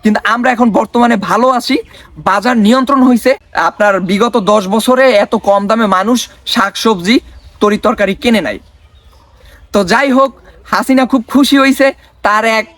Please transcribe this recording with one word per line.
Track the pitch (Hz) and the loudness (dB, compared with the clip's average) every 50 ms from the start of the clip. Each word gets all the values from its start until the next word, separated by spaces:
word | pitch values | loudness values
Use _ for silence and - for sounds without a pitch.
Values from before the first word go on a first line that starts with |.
| _ | _
কিন্তু | 220 208 - - 202 220 | 0 0 0 -2 -2 -4
আমরা | 247 240 254 247 | -2 0 -2 0
এখন | 214 247 233 185 285 | 2 0 0 2 0
বর্তমানে | 254 - - 240 240 240 233 208 208 - | -4 -2 0 0 0 2 0 -2 -2 -2
ভালো | 185 208 240 254 254 | -2 0 0 0 0
আছি। | 240 247 - 254 466 453 - - - - - - - 151 196 | -2 -2 -4 -4 -4 -6 -8 -20 -20 -20 -20 -20 -8 -4 -2
বাজার | 185 202 196 247 247 233 202 | -2 0 0 0 0 2 2
নিয়ন্ত্রণ | 208 240 262 262 233 269 269 254 247 | 4 2 2 2 0 0 2 2 2
হইছে। | 247 220 - 254 269 - _ _ _ - 165 170 | 2 2 2 0 -2 -2 _ _ _ -4 -4 -4
আপনার | - - 214 208 196 185 180 170 | -2 0 0 0 0 0 -2 -4
বিগত | 196 196 220 240 233 247 190 190 | -2 0 -2 0 0 -2 0 2
দশ | 208 214 196 185 196 | 0 0 0 -2 -4
বছরে | 226 - - 254 254 269 262 226 202 202 | -2 0 0 2 2 2 2 4 2 0
এত | - - 220 - | 0 -4 -4 0
কম | 202 202 202 202 196 | 0 0 0 0 -2
দামে | 226 226 233 202 190 | -2 0 0 0 0
মানুষ | 185 190 214 254 233 - - - - _ - - | 0 0 0 -2 -2 -4 -8 -16 -16 _ -6 -4
শাকসবজি, | 247 196 202 - - - 226 220 180 170 190 240 294 - - - - _ - _ - | -2 -2 -4 -4 -4 -2 -2 -2 -2 0 0 0 0 -2 -4 -20 -20 _ -20 _ -2
তরিতরকারি | - 208 208 208 - 208 - - 208 190 196 - - | -2 0 0 0 -2 -2 -2 0 -2 -4 -4 -4 -2
কেনে | 240 226 208 165 | 0 0 0 -2
নাই। | 113 101 98 - - _ _ _ _ _ - _ - _ _ _ _ _ _ _ - - - - _ - | -4 -8 -10 -14 -20 _ _ _ _ _ -20 _ -20 _ _ _ _ _ _ _ -20 -20 -20 -20 _ -2
তো | 202 202 170 | -2 0 0
যাই | 208 233 277 285 247 | 0 0 2 2 2
হোক, | 262 269 269 - - _ - - - - - | 2 0 0 -2 -12 _ -20 -20 -20 -8 -6
হাসিনা | - 185 247 - 262 262 262 - | -4 -4 0 0 2 0 2 0
খুব | - 262 220 - - | -2 -4 -4 -2 0
খুশি | 262 285 - 285 277 269 | 0 2 2 2 2 2
হইছে, | 269 269 - 269 269 - - _ _ _ _ - | 2 2 2 0 0 0 -4 _ _ _ _ -4
তার | 202 208 214 220 226 220 220 | -2 0 0 0 0 -2 -2
এক | 220 - - | -4 -6 -14